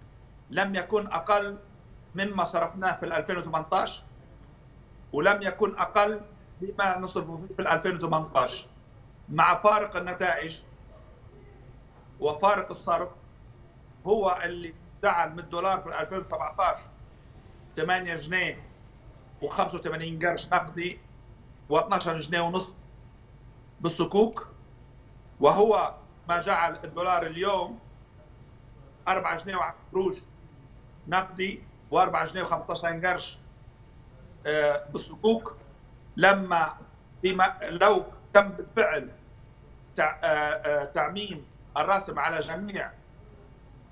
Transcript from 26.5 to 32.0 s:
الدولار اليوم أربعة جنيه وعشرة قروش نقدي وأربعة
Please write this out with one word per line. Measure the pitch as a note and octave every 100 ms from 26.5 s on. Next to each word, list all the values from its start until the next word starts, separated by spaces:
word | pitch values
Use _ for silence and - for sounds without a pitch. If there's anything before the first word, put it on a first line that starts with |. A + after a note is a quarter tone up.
| F3 E3+ D#3
الدولار | D#3+ D3 F3+ F3 E3
اليوم | D#3+ G3 F#3+ E3+ - - - - - - - - - - - - - F3
أربعة | F#3+ E3+ E3
جنيه | G3 F#3
وعشرة | E3 - -
قروش | F#3+ F#3+ - - - - - - - - - -
نقدي | F3+ F#3 F3 F#3+ - - - -
وأربعة | D#3+